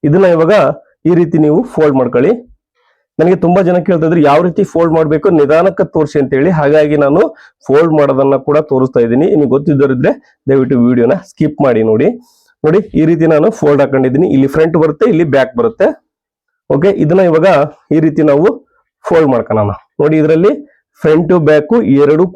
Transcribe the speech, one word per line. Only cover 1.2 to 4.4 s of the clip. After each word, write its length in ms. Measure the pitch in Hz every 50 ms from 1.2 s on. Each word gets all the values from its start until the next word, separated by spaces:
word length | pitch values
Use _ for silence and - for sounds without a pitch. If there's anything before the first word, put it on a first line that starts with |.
| 175 165 170 160 151
ನೀವು 180 | 151 151 180 247
ಫೋಲ್ಡ್ 320 | 247 - - 156 151 139 131
ಮಾಡ್ಕೊಳ್ಳಿ. 320 | 127 120 - 123 127 165 240 240 - _ - _ _ _ _ _ _ _ _ _ _ _ _ -
ನನಗೆ 160 | 156 175 185
ತುಂಬಾ 260 | 180 175 170 175 190
ಜನ 160 | 190 170 180 175 160 -
ಕೇಳ್ತಾ 180 | 185 165 156 160
ಇದ್ರು, 120 | 165 170
"ಯಾವ 200 | 147 143 139 156